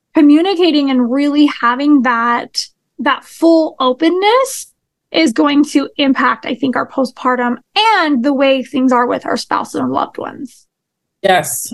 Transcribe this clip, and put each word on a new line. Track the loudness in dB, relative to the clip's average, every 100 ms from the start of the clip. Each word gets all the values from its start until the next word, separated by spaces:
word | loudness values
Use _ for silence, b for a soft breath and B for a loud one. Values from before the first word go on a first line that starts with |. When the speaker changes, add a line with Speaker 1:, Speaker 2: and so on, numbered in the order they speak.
| _
Speaker 1:
communicating | 2 6 6 2 0 2 2 0
and | 0 0
really | 0 0 2 2 2
having | -2 0 2 2
that, | 2 0 0 -2 -6 -10 -10 _ _ -6
that | -4 -4 -6
full | 0 4 4 2 -2
openness | -2 0 0 2 2 2 0 -6 -16 _ _ _ _
is | -2 0
going | 2 2 2
to | 2 0 -2 -2
impact, | 0 0 0 -2 -6
I | -6
think, | -4 -4
our | -4
postpartum | -4 -6 -4 -4 -2 -2 -6 _ -2
and | 2 2 0 0
the | 0
way | 0 -2 -6
things | -6 -2 0
are | 2 0
with | -4 -6
our | -8
spouse | -6 -6 -6 -6
and | -4
loved | -4 -6 -8
ones. | -12 -12 -16 _ _ _ _ _ _ _
Speaker 2:
Yes, | 0 0 -2 -8 -12